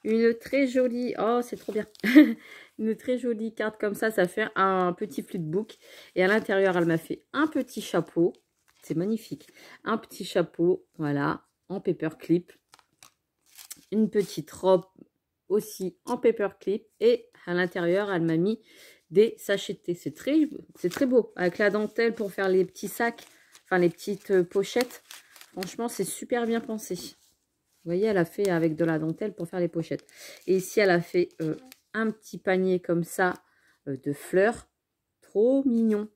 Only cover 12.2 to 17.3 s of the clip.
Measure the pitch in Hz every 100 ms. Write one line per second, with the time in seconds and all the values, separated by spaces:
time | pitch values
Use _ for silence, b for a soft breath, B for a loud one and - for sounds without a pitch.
12.2 | - 170 - - _ - _ _ - _
13.2 | _ _ _ - - - _ 214 220 208
14.2 | 190 - 143 - 190 185 - _ - _
15.2 | _ _ _ 202 - - 185 - - 247
16.2 | 240 226 196 - - 214 _ _ 220 233
17.2 | -